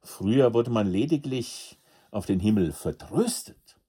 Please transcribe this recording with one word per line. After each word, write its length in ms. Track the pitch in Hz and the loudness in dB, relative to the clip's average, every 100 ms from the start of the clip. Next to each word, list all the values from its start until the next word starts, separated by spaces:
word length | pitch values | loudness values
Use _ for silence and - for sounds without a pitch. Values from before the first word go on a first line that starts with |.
Früher 520 | - - 95 127 127 | -20 -4 2 4 4
wurde 180 | 117 120 | 4 2
man 160 | 113 101 | 0 0
lediglich 880 | 92 143 156 135 - 120 - - - _ _ _ | 0 0 0 -2 -6 -6 -12 -18 -20 _ _ _
auf 140 | 104 92 | -8 -2
den 140 | 95 | 0
Himmel 320 | 104 104 82 | 2 2 0
vertröstet 1040 | - 87 - - 160 233 - - - _ _ | -2 -8 -8 -4 -2 0 -4 -12 -20 _ _